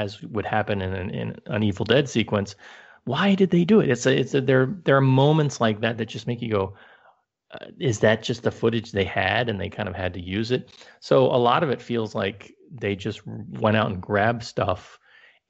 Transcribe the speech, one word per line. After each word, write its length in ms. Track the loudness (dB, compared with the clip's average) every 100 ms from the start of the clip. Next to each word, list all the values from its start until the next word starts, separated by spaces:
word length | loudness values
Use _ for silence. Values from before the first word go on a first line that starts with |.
as 180 | -4 -8
would 220 | -8 -6 -2
happen 360 | -2 -2 -2
in 120 | -4
an, 160 | -4 -6
in 260 | -6 -8 -10 -6
an 160 | -2
Evil 220 | 0 0 2
Dead 220 | 2 2
sequence. 480 | 0 0 -2 -2 -8 -20 -20 -20 _
Why 320 | -6 0 2 4
did 140 | 4
they 140 | 4 4
do 160 | 4
it? 80 | 4
It's 160 | 2 2
a, 120 | 2
it's 160 | 2
a, 80 | 0
there, 240 | 2 4 2 0 2
there 100 | 4
are 60 |
moments 580 | 6 6 6 4 2 0
like 220 | 0 0
that 160 | -2 -2
that 160 | -6
just 140 | -6 -6
make 140 | -6
you 80 | -2
go, 240 | -2 -2 -6 -20 -20 _ _ _ _ _
uh, 160 | -18 -18 -6
"Is 220 | -4 2
that 240 | 2 2
just 180 | -2 -4
the 100 | -4
footage 400 | -2 -2 -2 -4
they 120 | -4 -2
had 420 | -2 0 0 -2
and 120 | -4
they 100 | -6
kind 180 | -6 -8
of 80 | -6
had 180 | -6 -6
to 40 |
use 300 | -6 -4 -2
it?" 240 | -4 -6 -20 -20 -20
So 240 | 0 4 4
a 120 | 4
lot 240 | 2 2
of 80 | 0
it 120 | -4
feels 340 | -4 -4 -4 -4
like 360 | -6 -6 -14 _ _
they 220 | -8 -4 -4
just 260 | -6 -8 -12
went 500 | -14 -12 -2 2 4
out 140 | 2
and 100 | -2
grabbed 420 | -2 2 2 0
stuff, 540 | -6 -4 -2 -4 -8 -20 _ _ -20 _ _